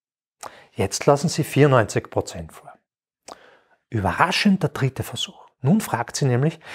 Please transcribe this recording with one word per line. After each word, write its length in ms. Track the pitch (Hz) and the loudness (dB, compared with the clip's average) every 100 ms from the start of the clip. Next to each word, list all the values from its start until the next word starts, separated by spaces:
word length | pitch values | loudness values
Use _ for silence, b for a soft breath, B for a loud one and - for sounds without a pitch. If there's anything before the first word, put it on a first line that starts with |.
| _ _ _ _ B B B | _ _ _ _ B B B
Jetzt 340 | - 98 - - | -6 -4 0 2
lassen 220 | 139 165 | 2 0
sie 160 | - | -2
vierundneunzig 680 | - - 147 131 101 120 - | -2 4 6 6 2 -2 -4
Prozent 420 | 107 - - 82 | -6 -6 -12 -14
vor. 200 | - - - _ _ _ _ - B B B B B B | -18 -20 -20 _ _ _ _ -20 B B B B B B
Überraschend 760 | 113 95 - 165 - 214 190 | -2 -2 2 0 2 2 2
der 60 | - | 0
dritte 340 | - 135 - | -2 -4 -4
Versuch. 400 | - - - - - _ | -8 -8 -10 -12 -20 _
Nun 200 | 127 214 | 2 2
fragt 360 | - 214 - - | 0 -4 -4 -2
sie 100 | 139 | 0
nämlich: 340 | 123 156 - B | 2 0 -2 B